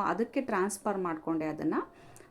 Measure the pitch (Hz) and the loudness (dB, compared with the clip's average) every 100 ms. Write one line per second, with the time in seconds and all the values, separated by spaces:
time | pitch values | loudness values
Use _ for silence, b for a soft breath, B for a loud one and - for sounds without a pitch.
0 | 190 180 233 277 262 202 196 - 214 190 | 0 2 2 0 0 0 0 0 -2 0
1 | 180 156 - 160 156 151 151 240 - B | -2 -2 -2 0 0 0 0 0 -2 B
2 | B B B | B B B